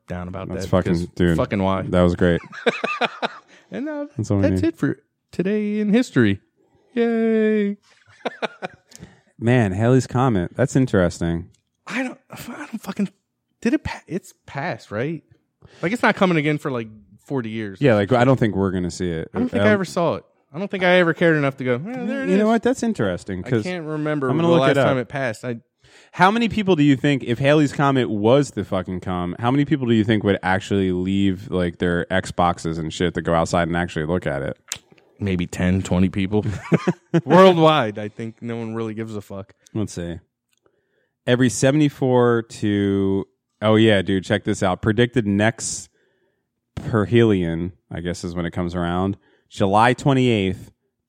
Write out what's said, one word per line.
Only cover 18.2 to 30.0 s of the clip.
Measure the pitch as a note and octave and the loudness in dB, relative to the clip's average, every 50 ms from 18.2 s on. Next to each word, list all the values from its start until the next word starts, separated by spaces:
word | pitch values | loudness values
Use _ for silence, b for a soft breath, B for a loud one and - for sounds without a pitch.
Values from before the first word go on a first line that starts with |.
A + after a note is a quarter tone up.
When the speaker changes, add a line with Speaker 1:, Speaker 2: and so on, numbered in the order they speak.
| B2 | 6
Speaker 2:
don't | C3 C3+ B2 | 4 4 4
think | C3 G#2+ F#2 | 2 0 2
we're | F#2+ G2 F#2+ | 2 0 0
gonna | F2+ F#2 F2+ F2 | 0 0 -2 -4
see | E2 - F#2 F2 | -4 -4 -4 -4
it. | E2 D#2+ E2 - - | -4 -4 -6 -6 -4
Speaker 1:
I | - | -4
don't | B3 B3 | -4 -2
think | - A#3 G3+ | 0 2 4
Speaker 2:
Um, | G#3+ | 4
Speaker 1:
I | |
ever | G#3 G3 F#3+ | 4 2 0
saw | - - F#3 E3+ D3+ A2 | -4 -4 -2 -2 -2 -2
it. | F2 - _ _ _ _ _ C3+ | -4 -8 _ _ _ _ _ -10
I | D3+ | -10
don't | G3 G3 | -8 -8
think | - F#3+ F#3 | -6 -2 2
I | F3+ F3+ F#3 | 4 4 4
ever | F3+ E3 D#3+ | 4 2 2
cared | - F3+ E3 D#3+ D3+ | 2 2 2 2 2
enough | C#3+ C3+ C3+ - | 0 -2 -2 -4
to | C3 | -4
go, | B2+ B2 A#2+ D#3+ | -4 -2 -4 -4
"Yeah, | G#3+ B3+ C4 - | -8 -10 -8 -6
there | G#3 - - C4+ | -6 -6 -4 -2
it | F#3 | 0
Speaker 2:
you | F#3 G3+ | 2 2
know | G#3+ | 2
Speaker 1:
is." | G#3+ | 2
Speaker 2:
what? | A3+ A3+ - | 2 2 2
That's | A#3 C4 - - | 0 -2 0 -2
interesting, | A#3 G#3+ - A#2 F#2+ F2+ F#2 - - F#2+ F2+ F2+ | -4 -2 -2 -2 -2 -2 -4 -6 -8 -10 -8 -4
Speaker 1:
I | A#2+ | -2
Speaker 2:
'cause | A#2+ A2+ G#2 | 0 0 0
Speaker 1:
can't | F3+ F3+ F3+ D#3 | -2 -6 -8 -8
remember | D3+ D#3 D3+ D3+ D3+ D3+ D3+ C3+ B2+ | -8 -6 -6 -4 -4 -4 -2 -2 0
Speaker 2:
I'm | C3+ | 0
gonna | D#3 E3+ E3+ | 0 2 4
Speaker 1:
the | E3+ | 4
Speaker 2:
look | E3 E3+ | 4 4
Speaker 1:
last | E3 | 4
Speaker 2:
it | C#3+ C#3 | 2 2
up. | C3 - | 2 2
Speaker 1:
time | C#3 B2+ | 0 0
it | A#2+ - | -4 -6
passed. | - C#3 C3+ A#2+ G#2+ - - | -6 -6 -4 -4 -6 -6 -8
I | B2+ A#2+ A#2 - _ _ b b b b b b b b | -8 -8 -8 -12 _ _ b b b b b b b b
Speaker 2:
How | - F3 F#3+ | 4 4 4
many | G#3+ A#3 A#3 G#3+ | 6 4 0 0
people | E3 G#3+ G#3 F#3 F#3 | -2 -2 0 2 2
do | D3+ D3 | 4 6
you | D3 C#3 B2 | 4 4 4
think, | - D3 D3 B2+ - | 2 0 0 0 0
if | - A#2+ A2+ | -4 -4 0
Halley's | C#3 C#3 D3 D#3 D3+ C3+ - | 2 4 4 4 4 2 0
Comet | - D3 C#3 C3+ C3 A#2+ - | 0 0 2 2 2 0 0
was | A2 G#2 G2+ A2 B2+ C#3+ C#3+ - | -2 0 4 4 4 4 2 0
the | - G#2+ F#2+ | -4 -8 -6
fucking | - G2+ F#2 F2 - F#2 F2+ | -4 -4 -4 -4 -6 -8 -8
come, | - G2 F2+ F2+ F2 F2 F2+ - | -6 -6 -4 -4 -4 -6 -6 -4
how | A#2 A#2+ | -2 0
many | C3 C#3+ D3+ | 0 0 0
people | C#3 D#3 C#3 C3 A#2 | 0 -2 -2 0 2
do | A#2 | 2
you | A2 | 2